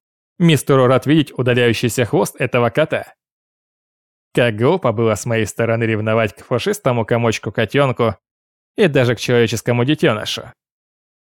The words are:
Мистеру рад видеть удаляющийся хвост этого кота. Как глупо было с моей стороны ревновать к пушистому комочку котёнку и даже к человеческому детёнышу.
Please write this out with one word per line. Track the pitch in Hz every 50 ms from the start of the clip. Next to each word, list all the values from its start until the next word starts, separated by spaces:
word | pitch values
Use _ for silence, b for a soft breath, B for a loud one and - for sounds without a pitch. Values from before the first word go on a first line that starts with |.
| _ _ _ _ _ _ _ -
Мистеру | 175 170 156 127 - - 143 135 127
рад | 123 131 123 -
видеть | 131 156 165 139 - - -
удаляющийся | 127 123 123 123 123 120 113 - - 117 - - 120
хвост | - - 175 202 - - -
этого | 139 120 - 123 120 117
кота. | - 147 156 - 135 104 - - - _ _ _ _ _ _ _ _ _ _ _ _ _ _ _ _ _ _ _ _ _ _ _ -
Как | 147 123 120 107
глупо | 104 120 139 185 180 - 123 107
было | 113 117 113 107
с | - -
моей | 123 117 113 107
стороны | - - - 117 113 113 113 117
ревновать | 110 110 104 107 110 110 113 113 101 -
к | - -
пушистому | - 131 113 - - 208 - - 135 123 120 110
комочку | - 120 117 117 117 110 - - 110 -
котёнку | - 113 101 - 139 143 131 117 - 120 113 104 _ _ _ _ _ _ _ _ _ _ _ -
и | - 214 165
даже | 139 139 123 120 120
к | -
человеческому | - - 123 120 117 107 120 110 - 123 120 120 120
детёнышу. | 135 156 - 190 147 110 107 110 - - - - - - _ _ _ _ _ _ _ _ _ _ _ _ _ _ _ _